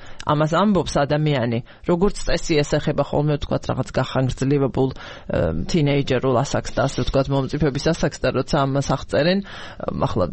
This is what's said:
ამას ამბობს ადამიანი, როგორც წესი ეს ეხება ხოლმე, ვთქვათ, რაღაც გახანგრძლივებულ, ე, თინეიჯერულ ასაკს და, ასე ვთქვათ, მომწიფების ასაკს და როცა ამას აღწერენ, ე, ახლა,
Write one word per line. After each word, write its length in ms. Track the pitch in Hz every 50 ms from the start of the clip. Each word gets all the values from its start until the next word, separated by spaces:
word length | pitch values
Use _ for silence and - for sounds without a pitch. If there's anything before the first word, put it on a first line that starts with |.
| - - - - -
ამას 280 | - 151 147 156 151 165 165 190
ამბობს 300 | 214 202 180 139 - - 156 143
ადამიანი, 560 | 131 147 151 151 156 147 131 117 120 117 117 120 - - - - -
როგორც 240 | 175 170 180 202 - - -
წესი 300 | - - 170 - - 165 147 143
ეს 60 | - - 147
ეხება 240 | - 156 147 147 143
ხოლმე, 300 | - - 139 147 151 147
ვთქვათ, 280 | 143 - - 135 131 - -
რაღაც 220 | 120 123 131 - - -
გახანგრძლივებულ, 920 | 131 - - 131 131 127 123 - 131 135 143 143 135 127 - 131 131 135 135
ე, 440 | - - - - - - - - - - 82 80 78 - -
თინეიჯერულ 680 | - 175 147 143 143 143 135 - 135 123 - 135 127 113
ასაკს 320 | 135 - - 117 - -
და, 100 | - - 117 139
ასე 160 | - - 127
ვთქვათ, 240 | - - 139 135 135
მომწიფების 580 | 139 139 135 127 - 147 160 147 127 143 - 160
ასაკს 280 | 165 - - 156 - - -
და 60 | 131
როცა 240 | - 123 135 - - 151 139
ამას 240 | 135 135 139 139 - 135
აღწერენ, 440 | 131 - - - - 143 170 185 202 196
ე, 20 | - - - - - - - - - - 73 76 -
ახლა, 240 | - 110 90 87